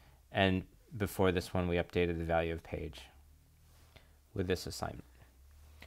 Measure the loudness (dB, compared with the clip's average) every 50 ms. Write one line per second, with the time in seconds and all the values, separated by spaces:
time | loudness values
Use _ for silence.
0 | -20 -20 -20 -20 -20 _ 0 2 4 4 4 2 0 -4 -12 -20 -20 -16 -6 -4
1 | -4 -2 2 2 4 4 4 2 0 0 -2 0 0 2 2 0 0 0 0 2
2 | 2 2 0 -2 0 0 2 2 2 0 -2 -6 -8 -8 -8 -8 -8 -8 -10 -12
3 | -16 -20 -20 -20 -20 -20 -20 -20 -20 -20 -20 -20 -20 -20 -20 -20 -20 -20 -20 -20
4 | -20 -20 -20 -20 _ _ -6 -4 0 0 0 -2 -2 -6 -6 -6 -6 -6 -6 -8
5 | -14 -18 -20 -20 -20 -20 -20 -20 -20 -20 -20 -20 -20 -20 -20 -20 -20